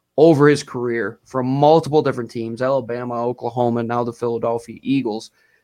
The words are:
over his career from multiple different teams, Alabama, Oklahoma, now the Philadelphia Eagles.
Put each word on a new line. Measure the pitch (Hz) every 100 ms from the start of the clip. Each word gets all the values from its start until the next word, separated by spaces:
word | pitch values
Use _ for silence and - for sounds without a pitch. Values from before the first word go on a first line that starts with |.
| _ -
over | 160 143 147
his | 143
career | - 127 120 117 101 113 _
from | 131 127
multiple | 139 147 160 160 151
different | 139 127 113
teams, | 120 113 113
Alabama, | 127 135 113 120 123 120
Oklahoma, | 120 120 120 120 120 117
now | 117 120 120
the |
Philadelphia | 117 120 117 117 117 117 113
Eagles. | - 135 117 107 - _ _ _